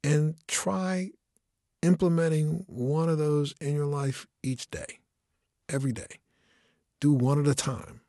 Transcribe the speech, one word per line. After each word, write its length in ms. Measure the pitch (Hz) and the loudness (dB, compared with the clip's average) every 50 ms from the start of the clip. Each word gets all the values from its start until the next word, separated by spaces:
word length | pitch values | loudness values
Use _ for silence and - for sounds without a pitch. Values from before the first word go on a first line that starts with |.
| - | 2
and 320 | 139 151 151 151 156 160 - _ | 2 2 2 2 0 -2 -6 _
try 640 | - - - - 185 196 190 185 185 185 185 185 190 - _ _ _ _ _ _ _ _ _ _ _ _ _ | -8 -6 -4 -2 -2 -2 -2 -2 -2 -2 -2 -4 -6 -10 _ _ _ _ _ _ _ _ _ _ _ _ _
implementing 800 | - 175 180 160 185 175 170 165 165 165 160 156 156 151 160 170 190 | 4 4 4 6 4 2 4 4 2 2 2 2 0 0 -2 -4 -8
one 420 | - - 123 123 131 147 156 165 165 | -10 -6 -4 -2 0 0 2 2 2
of 80 | 160 | 2
those 380 | 151 151 151 147 147 147 143 - _ | 2 2 2 2 2 0 -2 -6 _
in 140 | 147 143 147 | -4 -2 -2
your 140 | 147 147 | -2 -2
life 400 | 143 143 143 139 139 131 - - _ _ _ - | -2 -2 -2 -2 -2 -4 -6 -12 _ _ _ -6
each 260 | 131 131 - - _ | -6 -4 -4 -8 _
day, 300 | - 80 - - - _ _ _ _ _ _ _ _ _ _ _ _ _ _ | -10 -12 -12 -14 -16 _ _ _ _ _ _ _ _ _ _ _ _ _ _
every 260 | - - 139 135 139 113 | -6 -4 -2 -2 -2 -4
day. 260 | 95 - - - - _ _ _ _ _ _ _ _ _ _ _ _ _ _ _ _ | -4 -10 -16 -20 -20 _ _ _ _ _ _ _ _ _ _ _ _ _ _ _ _
Do 100 | - 147 | 2 4
one 280 | 147 131 123 131 143 147 | 4 4 4 2 2 4
at 80 | 143 | 4
a 80 | 147 135 | 2 2
time. 460 | - - 143 127 110 - - - - _ | 2 -2 -4 -6 -6 -10 -16 -20 -20 _